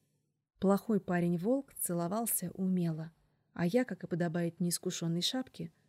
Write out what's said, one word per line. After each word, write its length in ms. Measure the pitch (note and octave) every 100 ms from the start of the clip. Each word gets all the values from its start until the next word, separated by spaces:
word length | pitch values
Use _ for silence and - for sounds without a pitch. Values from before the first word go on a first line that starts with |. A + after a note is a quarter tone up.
| _ _ _ _ _ _
Плохой 420 | F#3 G3 - G#3
парень-волк 760 | - F3 F3 F3 F#3+ C4+ - -
целовался 720 | - E3+ E3+ G#3 A3+ - E3+
умело, 600 | - F#3+ F#3 E3+ D#3+ D#3+ - _ _ _
а 140 | - E3+
я, 180 | A#3
как 200 | B3+ F#3
и 20 | -
подобает 520 | E3+ F3 E3 E3+ -
неискушенной 600 | F3 E3+ F#3 F3 E3+ E3+
шапке, 500 | F3+ B3+ C4 - E3+ -